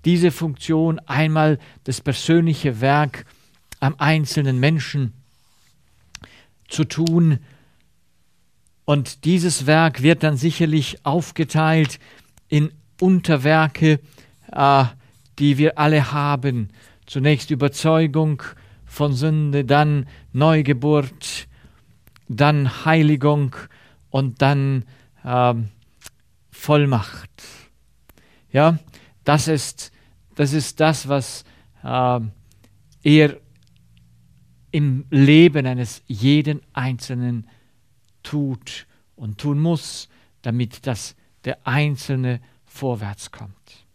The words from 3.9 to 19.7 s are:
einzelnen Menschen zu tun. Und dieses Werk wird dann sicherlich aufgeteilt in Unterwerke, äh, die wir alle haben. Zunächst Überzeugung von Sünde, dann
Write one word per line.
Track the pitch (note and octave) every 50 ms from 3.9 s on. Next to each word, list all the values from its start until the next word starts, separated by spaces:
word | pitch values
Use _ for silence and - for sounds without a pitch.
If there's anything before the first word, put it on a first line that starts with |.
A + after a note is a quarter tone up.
| -
einzelnen | - D3 D3 D#3+ D#3 D3 C3 - D#3+ C#3+ C3+ C3 B2
Menschen | C3 D3 D#3+ D#3 B2+ - - C#3+ C3 A2+ - - _ _ _ _ _ _ _ _ _ _ _ _ _ _ _ _ _ _ _ - - _ - _ _ _ _ _ _ _
zu | - - D#3
tun. | - - D#3 E3 E3 E3 F3 E3+ D#3+ D3 B2 - _ _ _ _ _ _ _ _ _ _ _ _ _ _ _ _ _ _ _ _ _ _ _ _ _ _ _ _
Und | - D3 C#3+ B2 - - _ -
dieses | D#3 F3+ F3+ E3 F3+ - - C3+
Werk | C3+ D3+ D#3+ E3 D#3+ B2 B2
wird | B2+ D#3 E3+ E3 -
dann | D#3 D3
sicherlich | B2+ C#3 E3 D3+ - E3+ D#3 D3+ D#3 C3+ - - - _
aufgeteilt | C#3+ C#3 F3 D#3 - - - D#3+ - - D#3 D#3 D#3 D#3+ D#3+ D#3 C3 - - _ - - - _ _ _ - _
in | _ D#3 D3 D3+ D#3 - _ _ _ _ -
Unterwerke, | F#3 F#3 F#3+ F3+ - - D#3+ C#3 B2+ D3+ D#3 D#3+ D#3 D3 - - D#3+ D#3 D3+ C#3 - - _ - - _ _ _ _ - -
äh, | C3+ C#3 C#3 C#3 C#3 C3 A#2 - - _ _ _ _ _ _ _ -
die | D3 C#3+ C#3+
wir | C3 D3+ D#3 -
alle | D3+ D3 D3+ D#3 D3+ C3 A2+ C#3+
haben. | D3 C#3+ D3 D3 C3+ B2+ C#3 B2+ A#2+ G#2+ G2 - _ _ _ _ _ _
Zunächst | - - C#3 C3 D3 D3+ B2 - -
Überzeugung | D#3 B2 C#3+ C#3 C3+ - - D#3+ D#3+ D#3+ E3 D#3 C3+ D#3+ D#3 D#3 D3 B2+ - - - - - - - - -
von | - - - D3 D3 C3+
Sünde, | B2 D3 D#3+ D#3 D#3 D3+ D3 C#3 D3 C3+
dann | A#2+